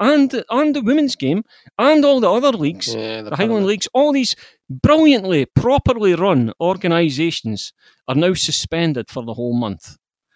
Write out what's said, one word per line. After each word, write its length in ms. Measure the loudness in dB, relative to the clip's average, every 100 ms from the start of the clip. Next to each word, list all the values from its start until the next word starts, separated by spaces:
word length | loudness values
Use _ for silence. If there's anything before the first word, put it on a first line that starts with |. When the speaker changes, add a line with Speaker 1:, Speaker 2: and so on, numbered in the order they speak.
Speaker 1:
and, 440 | 0 2 2 -2 -4
and 260 | -2 0 0
the 60 |
women's 340 | 0 0 0 -2
game 280 | -2 -2 -4 _ -20 -2
and 260 | 2 4
all 160 | 4 4
the 100 | 2
other 200 | 2 0
leagues, 420 | 0 -4 -4 -8 -8
Speaker 2:
Yeah, 260 | -8 -8
the 80 | -8
Speaker 1:
the 60 | -4
Highland 160 | -2
Speaker 2:
pyramid. 160 | 0 0
Speaker 1:
Leagues, 200 | -2 -2
all 180 | 0 2
these 240 | 2 -2 -6 -12 _ _
brilliantly, 760 | -4 2 4 6 4 2 0 2
properly 680 | 0 2 2 2 0 2 2
run 360 | 2 2 0 -2
organisations 1120 | -2 -2 0 0 0 0 -4 -4 -8 -8 -10 _ _ _ -4
are 80 | 0
now 180 | 0
suspended 760 | 0 -2 -4 -4 -2 -2 -2 -6
for 140 | -10
the 120 | -10 -6
whole 180 | -4
month. 440 | -2 -4 -6 -14 -20 _ _ _